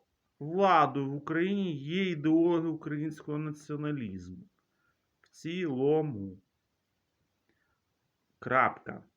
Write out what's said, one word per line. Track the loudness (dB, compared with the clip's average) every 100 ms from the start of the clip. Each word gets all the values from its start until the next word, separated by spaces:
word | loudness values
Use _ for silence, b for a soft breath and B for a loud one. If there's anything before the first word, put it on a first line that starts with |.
| _ _ _ _
владою | -6 2 6 6 6 2 -4
в | -4
Україні | -4 -2 0 0 -2 -4
є | -4 -2 0
ідеологи | 0 4 6 6 4 0
українського | -4 -6 -4 -6 -8 -8 -6
націоналізму. | -6 -8 -8 -6 -4 -4 -6 -8 -12 -16 -18 _ _ _ _ _ _ _
В | _
цілому. | -14 -10 -6 -4 0 2 4 2 -4 -8 -12 _ _ _ _ _ _ _ _ _ _ _ _ _ _ _ _ _ _ _ _
Крапка. | -2 4 4 2 -12 -16 -16